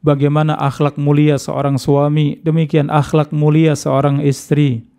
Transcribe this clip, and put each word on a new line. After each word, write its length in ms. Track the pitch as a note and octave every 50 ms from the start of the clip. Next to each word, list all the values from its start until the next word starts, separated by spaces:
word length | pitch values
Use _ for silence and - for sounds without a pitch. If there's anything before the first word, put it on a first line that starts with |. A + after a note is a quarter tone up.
| -
bagaimana 480 | D3+ D3 C#3 C#3 C#3+ D3 D3+ D#3 D#3 D3+
akhlak 480 | - - C#3 C3+ - D3+ C#3+ C#3 -
mulia 400 | C#3+ C#3+ D3 D3 D3+ D3+ D3 C3+
seorang 400 | - - - C3+ C#3 C#3+ C#3 C3
suami, 560 | - - C#3+ C#3+ C#3+ D3 D3 D3+ D3+ D3 - - -
demikian 480 | D#3+ D#3 E3 D#3+ D3 - D#3+ C#3+ D3 -
akhlak 400 | D3+ C#3+ - - D#3 D3+ D3 -
mulia 400 | D3+ D3 D3+ D3+ D#3 E3 D#3 D3
seorang 480 | C#3 - D3 C3+ C3+ C#3 C#3+ C#3+ C#3
istri. 640 | C#3+ C#3+ C3+ - - - D3+ C#3+ D3 C#3 B2 A2+ A2+ - _